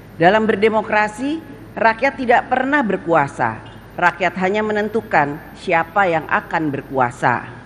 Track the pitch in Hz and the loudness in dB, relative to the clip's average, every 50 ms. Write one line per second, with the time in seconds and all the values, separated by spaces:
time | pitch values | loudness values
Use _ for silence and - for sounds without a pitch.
0 | - - - - 160 180 208 220 220 208 208 196 208 220 214 220 202 - 220 208 | -20 -12 -2 2 4 4 6 4 4 2 2 2 2 2 2 2 0 0 0 0
1 | 214 208 214 - 254 285 311 320 - - - - - - - - 214 226 220 220 | 0 0 -2 -6 -6 -4 -4 -6 -8 -12 -18 -18 -18 -12 -2 2 2 2 2 2
2 | 233 277 262 - 262 226 240 220 - - 254 254 254 269 285 294 262 196 190 180 | 0 -2 -2 -2 0 2 2 2 2 2 0 0 0 2 0 0 0 0 -2 -2
3 | - 165 165 156 143 131 - - 131 113 110 110 - - - - - - - - | 0 2 2 2 2 2 -2 -2 -2 -2 -4 -6 -12 -18 -20 -20 -20 -14 -4 0
4 | 175 175 - - 190 170 - 190 185 190 202 214 214 214 208 208 208 214 214 226 | 0 0 0 0 -2 -2 -2 0 -2 0 0 0 -2 -2 0 -2 -2 -2 -2 -4
5 | 214 - - 160 147 143 147 160 - - - - - 196 170 165 165 - - 202 | -2 0 2 2 2 0 -2 -8 -12 -16 -18 -10 -4 0 0 0 0 0 0 0
6 | 196 180 165 156 147 - - 208 - - 185 165 160 151 135 127 - - 139 135 | 2 2 0 -2 -2 -2 -2 -2 -2 -2 -4 -2 -2 -2 -4 -6 -6 -4 0 0
7 | 127 120 - - - 135 120 - - - - - - | 0 0 0 0 0 0 0 0 -4 -8 -16 -18 -20